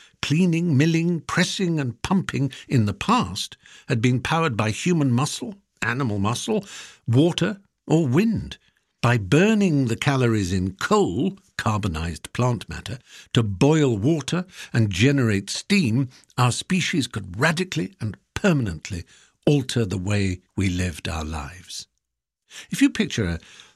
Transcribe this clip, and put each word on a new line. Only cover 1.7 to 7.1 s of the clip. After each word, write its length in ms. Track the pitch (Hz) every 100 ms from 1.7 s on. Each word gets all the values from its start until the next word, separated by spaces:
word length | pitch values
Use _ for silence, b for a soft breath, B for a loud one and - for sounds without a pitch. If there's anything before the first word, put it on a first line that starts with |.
| 165
and 200 | 131 110
pumping 500 | - 196 - - 139 B B
in 180 | 131 104
the 80 |
past 640 | 98 - 240 98 90 - - B B B
had 120 | 120
been 200 | 123 123
powered 360 | - 165 165 110
by 140 | 110
human 400 | 110 - 175 139
muscle, 460 | 120 151 - 247 202 _ _
animal 380 | 110 120 135 101
muscle, 440 | 101 120 - 214 B B B B
water 500 | -